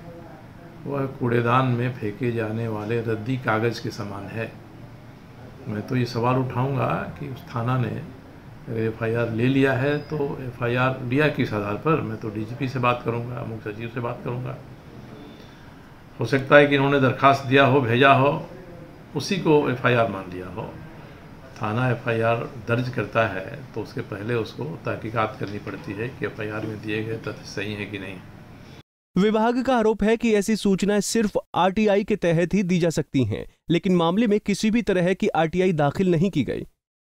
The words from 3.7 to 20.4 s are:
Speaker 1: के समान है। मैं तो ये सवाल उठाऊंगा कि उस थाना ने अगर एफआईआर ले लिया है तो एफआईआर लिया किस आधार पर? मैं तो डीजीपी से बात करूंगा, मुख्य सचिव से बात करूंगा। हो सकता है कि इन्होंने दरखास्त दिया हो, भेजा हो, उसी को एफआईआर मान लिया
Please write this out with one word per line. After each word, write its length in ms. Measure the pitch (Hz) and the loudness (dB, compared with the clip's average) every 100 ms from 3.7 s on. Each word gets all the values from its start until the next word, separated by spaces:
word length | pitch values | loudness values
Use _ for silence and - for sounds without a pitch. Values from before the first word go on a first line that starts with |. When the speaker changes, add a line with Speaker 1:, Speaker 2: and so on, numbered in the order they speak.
| 107 | -2
Speaker 1:
के 80 | 113 | -8
समान 340 | - 101 101 98 | -8 -8 -8 -10
है। 220 | 110 113 - - - - - - - - - - - - | -8 -8 -10 -20 -20 -20 -20 -20 -20 -20 -20 -18 -16 -8
मैं 180 | 104 101 | -6 -2
तो 100 | 127 | 0
ये 80 | 117 | 0
सवाल 300 | 117 120 127 | 0 0 0
उठाऊंगा 520 | 123 120 131 131 123 175 - - | 0 -2 -2 0 -2 -2 -6 -8
कि 80 | 143 | -10
उस 160 | 127 - | -12 -10
थाना 320 | 120 117 127 | -6 -2 0
ने 100 | 110 | -2
अगर 920 | 110 - - - - - - - 113 | -4 -10 -16 -20 -20 -20 -18 -8 -2
एफआईआर 500 | 113 110 113 117 117 | -2 -2 -2 0 0
ले 160 | 110 123 | 2 2
लिया 240 | 135 135 | 4 4
है 220 | 131 139 147 | 2 0 -2
तो 160 | 147 151 143 127 | -4 -4 -4 -4
एफआईआर 580 | 131 117 120 123 131 123 | -8 -4 -2 2 0 0
लिया 240 | 123 131 151 | -2 2 2
किस 220 | 147 120 | 2 -2
आधार 240 | 107 101 104 | -2 -2 -2
पर? 240 | 151 156 | 0 0
मैं 180 | 110 110 | 0 -6
तो 100 | 113 | -6
डीजीपी 380 | 104 107 123 135 | -6 -6 -6 -6
से 100 | 127 | 0
बात 240 | 123 123 | 0 0
करूंगा, 400 | - 117 120 123 | -2 -4 -4 -8
मुख्य 280 | 113 113 107 | -8 -8 -10
सचिव 180 | 104 117 | -8 -8
से 60 | 131 | -6
बात 200 | 120 123 | -6 -6
करूंगा। 320 | 135 123 127 131 - - - - - - - - - - - - - - - - | -6 -6 -8 -10 -14 -20 -20 -18 -18 -18 -18 -18 -20 -20 -20 -20 -20 -20 -18 -6
हो 60 | 120 | 0
सकता 300 | 135 131 147 | 0 6 8
है 100 | 143 | 8
कि 80 | |
इन्होंने 260 | 143 139 143 | 6 4 4
दरखास्त 460 | 131 123 - 170 123 | 4 6 4 4 4
दिया 180 | 139 131 | 6 6
हो, 140 | 139 | 6
भेजा 320 | 117 120 135 | 4 6 8
हो, 340 | 127 139 156 - - - - - - - 151 | 8 6 2 -4 -14 -16 -18 -18 -20 -10 -6
उसी 200 | - 190 | -2 0
को 320 | 160 151 131 | 4 6 4
एफआईआर 400 | 123 127 120 113 | 2 2 4 2
मान 200 | 98 92 | 0 -8
लिया 180 | 90 | -10